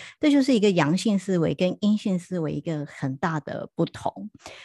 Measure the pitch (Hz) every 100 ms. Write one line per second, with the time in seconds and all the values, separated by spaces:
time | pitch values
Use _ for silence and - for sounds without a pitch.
0 | - - 311 285 262 240 208 175 143 185
1 | 226 202 - 185 156 147 180 - 208 214
2 | 214 185 175 180 151 151 156 151 147 -
3 | 135 135 175 160 - - - - 170 -
4 | - - 202 - - -